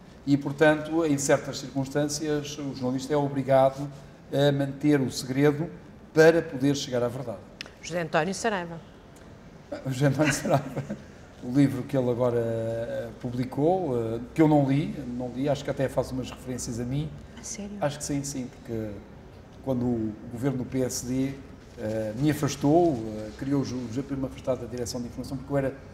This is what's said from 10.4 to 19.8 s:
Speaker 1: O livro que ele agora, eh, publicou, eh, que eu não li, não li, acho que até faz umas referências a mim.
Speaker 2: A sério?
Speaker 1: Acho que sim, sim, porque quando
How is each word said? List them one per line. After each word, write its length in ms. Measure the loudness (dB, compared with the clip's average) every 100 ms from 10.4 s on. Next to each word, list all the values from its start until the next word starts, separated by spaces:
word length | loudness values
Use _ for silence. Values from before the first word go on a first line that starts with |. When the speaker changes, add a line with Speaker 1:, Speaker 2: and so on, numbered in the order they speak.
| 2 0 0 -8 -8 -10 -14 -20 -20 -12
Speaker 1:
O 100 | -2
livro 300 | 4 4 2
que 120 | -2 0
ele 140 | 0
agora, 280 | 2 2 2
eh, 720 | 0 -2 -2 -4 -4 -6 -8 -8
publicou, 760 | -6 -4 -4 2 2 2 0 0
eh, 240 | 0 -4 -2
que 80 | 4
eu 40 | 6
não 220 | 8 6
li, 260 | 2 0 -4 -8 -6
não 140 | -6
li, 180 | -4 -2
acho 160 | -2
que 60 | -2
até 180 | -2 -2
faz 240 | 0 -2
umas 180 | -4 -6
referências 480 | -8 -8 -8 -6 -6
a 60 |
mim. 240 | -4 -4 -4 -8 -16 -14
Speaker 2:
A 20 |
sério? 340 | -12 -10 -10 -4
Speaker 1:
Acho 180 | -4 -4
que 60 |
sim, 180 | -4 -4
sim, 240 | -4 -6 -8
porque 440 | -10 -8 -6 -6 -8 -14 -18 -20 -20 -20 -10
quando 200 | -2 0